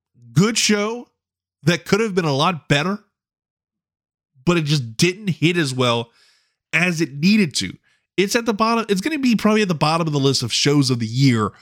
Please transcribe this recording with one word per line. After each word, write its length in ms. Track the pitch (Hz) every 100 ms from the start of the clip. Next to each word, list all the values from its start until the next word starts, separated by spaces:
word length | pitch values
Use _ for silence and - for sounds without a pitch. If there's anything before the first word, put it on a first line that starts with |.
| _ _ 120
good 260 | 120 214 226
show 500 | - 208 214 240 - _ _ _ _ _
that 220 | 147 175
could 160 | - 202
have 160 | 226 185
been 80 |
a 100 | 160
lot 340 | 135 170 160 -
better, 360 | 143 170 208 _ _ _ _ _ _ _ _ _ _ _ _ _ 135
but 120 | 147 175
it 80 |
just 320 | 147 151 117 110
didn't 320 | 175 185 208
hit 280 | 147 160 175
as 160 | 143
well 380 | 127 123 120 113 _ _ _ _ _ _
as 280 | 156 180 160
it 140 | 160
needed 400 | 139 175 214 165
to. 220 | - 90 - _ _ _ -
It's 180 | 202
at 120 | 233 233
the 80 |
bottom. 320 | 208 220 233 202
It's 120 | 196
gonna 180 | 302 311
be 160 | 262 220
probably 260 | 208 220
at 60 | 202
the 60 |
bottom 320 | 156 151 165 160
of 60 |
the 60 | 147
list 240 | 135 131
of 100 | 117
shows 380 | - 143 147 127
of 80 | 123
the 80 | 110
year 460 | 120 139 113 101 -